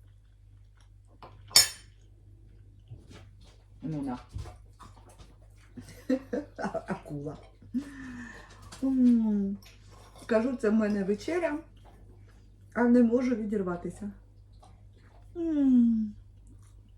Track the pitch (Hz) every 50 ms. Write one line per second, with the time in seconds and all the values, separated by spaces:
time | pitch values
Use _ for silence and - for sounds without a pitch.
0 | - - - - - - - - - - - - - - - - - - - -
1 | - - - - - - - - - - - - - - - - - - - -
2 | - - - - - - - - - - - - - - - - - - - -
3 | - - - - - - - - - - - - - - - - - 156 156 147
4 | - - 247 254 - - - - - - - - - - - - - - - -
5 | - - - - - - - - - - - - - - - - - - - -
6 | - - 254 262 - - - 294 294 - - - - 196 - - - - 185 -
7 | - - 147 143 143 147 147 - - - - - - - - 254 285 285 277 269
8 | 262 254 247 247 240 226 - - - - - - - - - - 269 269 269 254
9 | 247 247 240 226 220 214 208 202 196 196 202 202 - - - - - - - -
10 | - - - - - - 233 226 226 277 254 247 - 208 214 220 214 208 208 202
11 | 190 185 208 202 - - 330 359 330 302 294 311 - - - - - - - -
12 | - - - - - - - - - - - - - - - 220 247 240 240 247
13 | 240 226 233 254 254 254 247 214 220 202 214 202 185 180 175 175 - 175 - -
14 | 208 202 - - - - - - - - - - - - - - - - - -
15 | - - - - - - - 349 330 330 311 285 277 269 254 247 233 233 226 220
16 | 220 208 208 - - - - - - - - - - - - - - - -